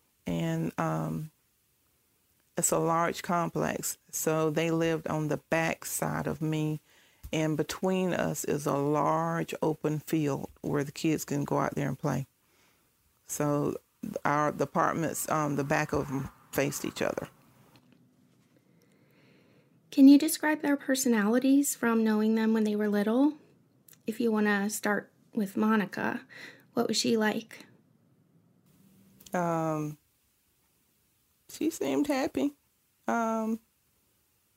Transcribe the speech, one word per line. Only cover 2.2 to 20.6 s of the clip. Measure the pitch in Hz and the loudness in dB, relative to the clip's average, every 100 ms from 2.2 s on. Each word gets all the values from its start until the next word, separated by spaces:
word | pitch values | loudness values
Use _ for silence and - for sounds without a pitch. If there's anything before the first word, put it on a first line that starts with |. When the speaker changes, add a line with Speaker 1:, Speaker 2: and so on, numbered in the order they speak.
| _ _ _ - | _ _ _ -4
Speaker 1:
it's | 170 | 0
a | 165 | 2
large | 160 165 170 - | 2 2 0 -2
complex, | - 175 165 156 160 - - - _ | -2 -2 0 -2 -2 -2 -6 -8 _
so | - - 156 160 | -6 -2 0 0
they | 156 165 | 2 0
lived | 165 165 160 - | 2 2 0 -2
on | 156 151 | -2 -2
the | 147 | -4
back | - 160 165 - | -2 0 0 -4
side | - - 160 151 151 | -8 -6 -4 -4 -4
of | 151 | -4
me, | 156 156 151 151 _ _ _ _ - | -2 -2 -2 -4 _ _ _ _ -6
and | 156 156 156 | -2 0 -2
between | 156 - 190 185 185 | -4 -4 -2 0 0
us | - 160 156 | 0 -2 -4
is | - 147 147 | -4 -2 -2
a | |
large | 143 143 151 151 160 165 165 165 - | -2 0 0 0 0 -2 -4 -6 -4
open | 160 151 156 151 | -4 -2 -2 -4
field | - 160 147 139 - - | -2 -2 0 -2 -6 -10
where | - 147 | -4 -2
the | 143 | -4
kids | - 165 156 | -2 -2 -2
can | - 143 | -2 -4
go | 143 143 | -2 -2
out | 147 | -2
there | - 143 | -2 -4
and | 139 | -2
play. | 147 139 135 _ _ _ _ _ _ _ _ _ - | -2 -2 -6 _ _ _ _ _ _ _ _ _ -8
So | - 147 147 143 - - _ - - | -2 0 0 0 -4 -10 _ -10 -4
our, | 151 147 151 | 0 2 0
the | - | 0
apartments, | 143 180 156 - 156 - - | -2 0 0 0 -2 -4 -2
um, | 156 147 143 | -2 0 -2
the | |
back | 143 151 151 | 0 -2 0
of | 147 139 | -4 -2
them | 135 139 - _ | -4 -6 -12 _
faced | - - - | -2 -2 -4
each | - - | -8 -4
other. | - - - - - - - - _ - _ _ _ _ _ _ _ _ _ _ _ _ - _ _ _ _ _ _ | -4 -4 -8 -14 -20 -20 -20 -20 _ -20 _ _ _ _ _ _ _ _ _ _ _ _ -20 _ _ _ _ _ _
Speaker 2:
Can | - 269 | 8 10
you | 285 | 10
describe | 311 - 302 302 | 8 0 0 0